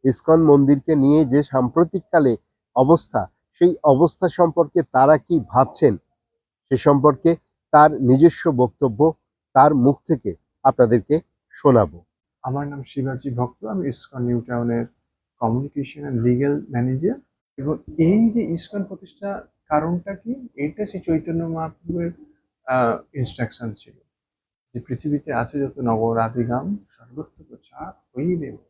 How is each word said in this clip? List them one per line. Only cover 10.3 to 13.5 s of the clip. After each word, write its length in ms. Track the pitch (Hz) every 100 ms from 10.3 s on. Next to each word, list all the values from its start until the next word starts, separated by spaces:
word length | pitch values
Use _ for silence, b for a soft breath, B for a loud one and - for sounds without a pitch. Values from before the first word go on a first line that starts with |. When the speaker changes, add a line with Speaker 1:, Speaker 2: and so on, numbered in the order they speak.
| 82 _ _
Speaker 1:
আপনাদেরকে 560 | - - 117 117 - 156 _ _ _
শোনাবো। 540 | - 147 120 87 85 _ _ _ _
Speaker 2:
আমার 260 | 131 139 143
নাম 160 | 139
শিবাজী 520 | 131 139 131 127 139
ভক্ত, 300 | 120 123